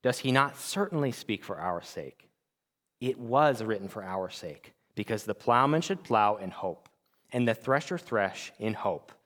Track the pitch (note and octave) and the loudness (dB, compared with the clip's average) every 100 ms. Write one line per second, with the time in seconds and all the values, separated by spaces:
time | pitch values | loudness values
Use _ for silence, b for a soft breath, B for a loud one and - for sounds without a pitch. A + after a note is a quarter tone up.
0 | B2+ B2 C3 C3 C#3 - - - - E3 | 0 0 4 4 4 0 -6 -2 -2 0
1 | C#3 A#2 - G#2 - F#2+ F2 F2 - - | -2 -2 -6 -6 -6 -6 -4 -4 -6 -12
2 | C#2 - _ _ _ _ _ _ _ _ | -12 -14 _ _ _ _ _ _ _ _
3 | B2 B2+ A#2 B2+ D3+ B2 A2 G#2 G2 G#2+ | -4 -4 0 4 4 4 0 -2 -4 -10
4 | F#2+ F#2+ F#2 - F2 D2 - _ _ - | -6 -4 -6 -8 -12 -14 -20 _ _ -10
5 | G#2 A2 - G#2 - A#2+ C3+ D#3 E3 F#3+ | -4 -4 -4 -4 4 6 6 4 0 -6
6 | - A2+ G#2 G#2+ F#2+ - F#2 D#2+ - _ | 2 4 4 2 -6 -6 -8 -8 -14 _
7 | _ _ _ B2+ A#2+ A2 - C#3 - F3+ | _ _ _ 0 0 0 2 0 0 -8
8 | - A2+ G2 - - - G#2+ G#2+ G2+ D#2 | -2 0 0 -2 -14 -6 -4 -2 -2 -4
9 | - - | -8 -20